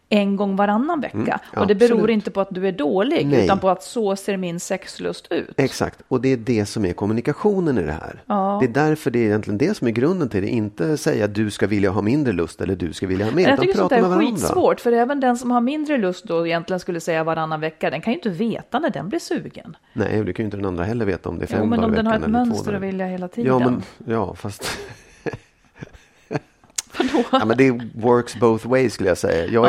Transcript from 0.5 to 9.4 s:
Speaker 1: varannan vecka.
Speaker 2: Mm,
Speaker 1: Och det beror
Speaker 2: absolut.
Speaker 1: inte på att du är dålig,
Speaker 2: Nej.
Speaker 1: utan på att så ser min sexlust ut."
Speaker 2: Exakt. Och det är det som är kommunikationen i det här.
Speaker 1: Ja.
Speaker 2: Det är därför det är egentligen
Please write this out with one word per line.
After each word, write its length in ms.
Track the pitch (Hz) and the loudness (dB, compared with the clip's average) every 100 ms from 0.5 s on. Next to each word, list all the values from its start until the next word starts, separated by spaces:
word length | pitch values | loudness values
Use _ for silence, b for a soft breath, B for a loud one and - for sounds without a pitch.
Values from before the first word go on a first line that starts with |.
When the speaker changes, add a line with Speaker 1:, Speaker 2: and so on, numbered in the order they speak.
| 196 | 0
Speaker 1:
varannan 440 | 208 214 294 302 | 2 2 0 -2
vecka. 160 | - - | -4 -2
Speaker 2:
Mm, 220 | - - B - | -2 -2 B 0
Speaker 1:
Och 40 | 202 | 2
det 80 | |
beror 180 | 202 233 | 6 6
Speaker 2:
absolut. 180 | 226 220 | 6 4
Speaker 1:
inte 160 | 220 196 | 2 0
på 100 | 196 | -2
att 80 | 196 | -4
du 180 | 185 190 | -2 -2
är 40 | |
dålig, 540 | 185 294 190 240 339 143 | 0 0 2 2 2 2
Speaker 2:
Nej. 180 | 247 | 4
Speaker 1:
utan 140 | - 180 | 4 4
på 100 | 185 | 2
att 120 | 180 | 0
så 340 | - 240 202 196 | -2 -4 -2 -2
ser 200 | - 196 | -4 -4
min 240 | 180 170 | -4 -6
sexlust 640 | - 190 - - 175 170 - | -6 -6 -8 -8 -6 -6 -4
ut." 200 | 165 - - | -4 -4 0
Speaker 2:
Exakt. 460 | 131 - 85 - - | 0 0 -4 -6 -4
Och 120 | 127 | 0
det 80 | 131 | 2
är 80 | 127 | 0
det 300 | 110 110 101 | 0 0 0
som 180 | 113 | 0
är 80 | 92 | -2
kommunikationen 840 | 87 104 110 147 143 214 190 165 120 | 0 0 0 -2 0 0 2 0 0
i 40 | |
det 100 | 76 | 0
här. 300 | 78 - - - | -4 -8 -12 -4
Speaker 1:
Ja. 320 | 208 98 104 | -2 0 0
Speaker 2:
Det 60 | 123 113 | 0 2
är 60 | 156 | 2
därför 220 | 151 - | 0 0
det 80 | 117 | 2
är 60 | 110 | 2
egentligen 320 | 107 | 2